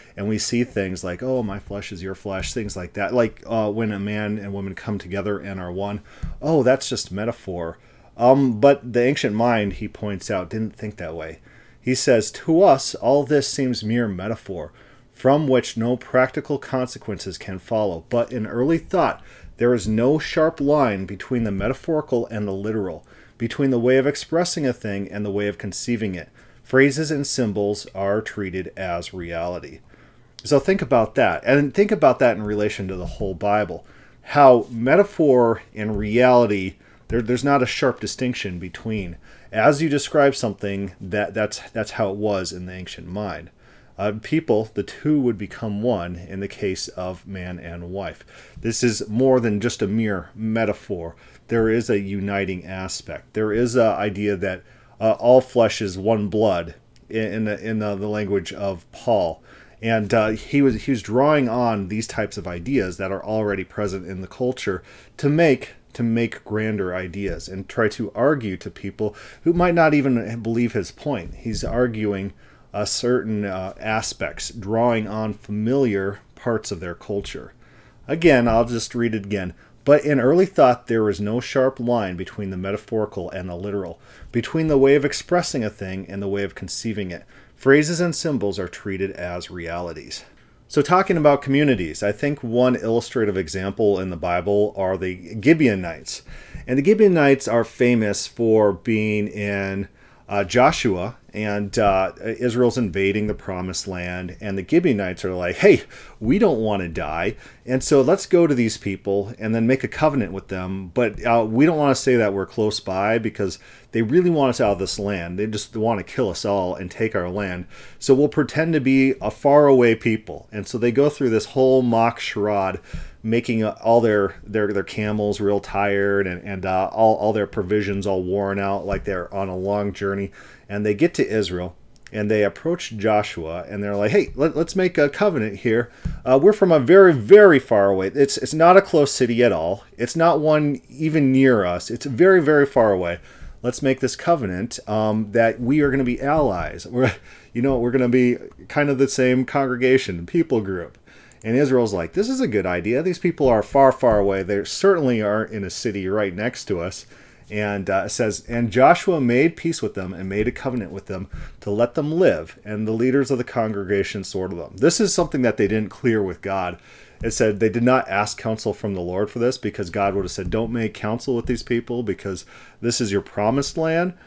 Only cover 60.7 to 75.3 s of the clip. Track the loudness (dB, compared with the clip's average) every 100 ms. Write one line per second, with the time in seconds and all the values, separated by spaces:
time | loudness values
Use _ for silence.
60.7 | 2 -2 -4 -2 2 2 2 0 0 0
61.7 | -2 -4 -6 -6 -6 -6 -6 -10 -8 -2
62.7 | 0 -2 -4 -6 -6 -4 -2 -2 -2 -6
63.7 | -6 -4 -6 -10 -12 -10 -4 -4 -4 -4
64.7 | -6 -8 -20 -20 -4 0 4 4 2 -2
65.7 | -20 _ -4 -2 0 -2 -6 -6 -4 -2
66.7 | -2 -4 -6 -8 -6 -6 -8 -10 -12 -8
67.7 | -2 -2 -2 -8 0 0 0 -4 -8 -10
68.7 | -12 -12 -6 -6 -8 -20 -6 0 2 2
69.7 | 4 4 4 2 0 -2 -6 -4 0 0
70.7 | -2 -6 -8 -6 -6 -8 -10 -8 -6 -4
71.7 | 0 -2 -2 -4 -4 -6 -10 -20 -20 _
72.7 | -6 -6 -2 0 0 0 -4 -4 -6 -8
73.7 | -8 -4 -4 -4 -8 -8 -8 -12 -10 -4
74.7 | 0 2 0 -4 -6 -6